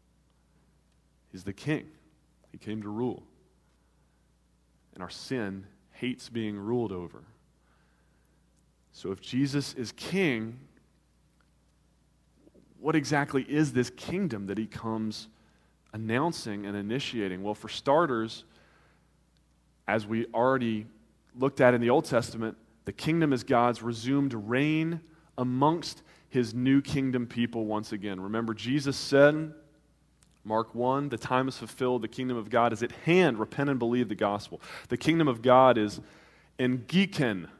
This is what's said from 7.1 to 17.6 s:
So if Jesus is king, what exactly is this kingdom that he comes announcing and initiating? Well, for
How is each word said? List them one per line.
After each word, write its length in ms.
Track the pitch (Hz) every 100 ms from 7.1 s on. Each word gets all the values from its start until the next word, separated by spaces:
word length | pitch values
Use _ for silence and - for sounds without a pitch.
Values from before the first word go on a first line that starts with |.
| - - _ _ _ _ _ _ _ _ _ _ _ _ _ _ _ _
So 200 | - 92
if 100 | 95
Jesus 520 | - 123 139 143 135
is 180 | 131 107
king, 680 | - - 185 170 113 113 123 - _ _ _ _ _ _ _ _ _ _ _ _ _ _ _ _ _ _ _ _ -
what 160 | 143 156
exactly 480 | 131 147 143 135
is 300 | 123 147 151
this 160 | 123 120
kingdom 560 | - - 180 175 107 98
that 100 | 101
he 100 | 110
comes 600 | - 113 110 110 - - _ _ _ _ _ _
announcing 720 | 110 110 120 170 160 117 101 101
and 100 | 101
initiating? 680 | 101 127 - 120 98 90
Well, 140 | 101
for 140 | 104